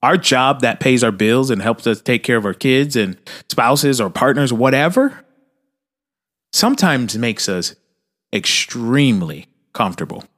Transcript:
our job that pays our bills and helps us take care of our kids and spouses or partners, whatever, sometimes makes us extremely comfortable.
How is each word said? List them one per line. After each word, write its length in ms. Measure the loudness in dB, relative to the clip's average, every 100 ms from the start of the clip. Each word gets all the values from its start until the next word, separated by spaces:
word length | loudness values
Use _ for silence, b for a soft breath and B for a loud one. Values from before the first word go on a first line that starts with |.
our 140 | 2 2
job 440 | 2 2 2 2
that 180 | -2 0
pays 240 | 0 2
our 80 | 2
bills 400 | 2 2 2 0
and 120 | 0
helps 240 | -2 -2 -2
us 140 | -2
take 220 | -2 -2
care 140 | 0 0
of 80 |
our 100 | 0
kids 420 | -4 0 2 2 0
and 200 | -2 -4 -14 B -8
spouses 500 | 0 2 2 2 0
or 100 | -2
partners, 420 | 0 0 2 0
whatever, 720 | 2 2 2 2 2 0 -2 _ _ _ _ _ _ _ _ _ _ _ _ _
sometimes 640 | 0 0 2 2 2 -2 -4
makes 320 | -4 -4 -4
us 260 | -4 -4 -10 _ _ _ _ _
extremely 1120 | -6 -2 -2 -4 -6 0 2 2 2 -2 -8 -16 _ _
comfortable. 520 | -4 -4 -4 -10 -10 -16